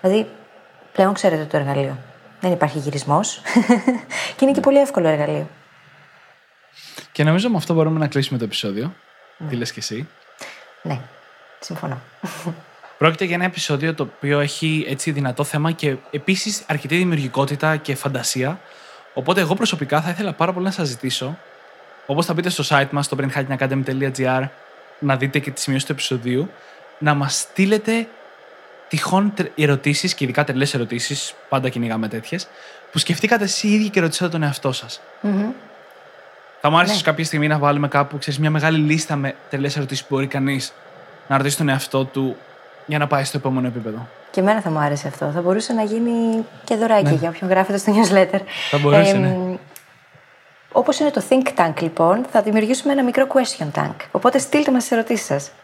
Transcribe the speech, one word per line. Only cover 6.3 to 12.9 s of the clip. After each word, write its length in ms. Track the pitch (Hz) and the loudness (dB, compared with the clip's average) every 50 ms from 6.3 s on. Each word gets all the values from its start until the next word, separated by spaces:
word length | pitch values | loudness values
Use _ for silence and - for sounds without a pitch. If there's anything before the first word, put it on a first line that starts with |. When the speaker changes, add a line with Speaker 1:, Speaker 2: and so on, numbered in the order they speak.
| _ _ _ _ _ _ _ _ _ - - - - - - - | _ _ _ _ _ _ _ _ _ -20 -20 -20 -20 -20 -20 -10
Speaker 2:
Και 120 | _ - 147 | _ 2 2
νομίζω 260 | 156 160 185 214 247 | 4 4 4 2 2
με 80 | 220 | 0
αυτό 160 | 160 156 - 170 | 0 0 0 2
μπορούμε 260 | 160 156 156 160 160 | 2 4 4 2 0
να 80 | 151 | 0
κλείσουμε 300 | 135 - 139 131 - 135 | 0 0 0 0 0 -2
το 60 | 120 117 | -4 -4
επεισόδιο. 500 | 104 - - - 104 98 104 123 - - - _ _ _ _ - _ _ | -4 -4 -4 -4 -4 -4 -4 -6 -6 -8 -12 _ _ _ _ -20 _ _
Speaker 1:
Ναι. 120 | _ 165 151 | _ -8 -6
Speaker 2:
Τι 60 | 131 | -4
λες 160 | 120 117 - | -4 -4 -6
και 80 | - - | -8 -10
εσύ; 280 | - - 107 113 151 - _ - _ - - - - - - - - - - - | -10 -8 -8 -8 -10 -12 _ -20 _ -20 -20 -20 -20 -20 -20 -20 -20 -20 -20 -14
Speaker 1:
Ναι, 180 | - 165 143 123 127 - - - - - - - - - - - | -8 -8 -8 -8 -8 -16 -20 -20 -20 -20 -20 -20 -20 -20 -20 -20
συμφωνώ. 380 | - - 165 - - 151 131 127 - - - - - 170 - - - 170 160 - - - - - - - | -14 -12 -12 -8 -8 -8 -8 -10 -12 -20 -16 -12 -12 -12 -10 -8 -8 -10 -10 -10 -16 -20 -20 -20 -20 -20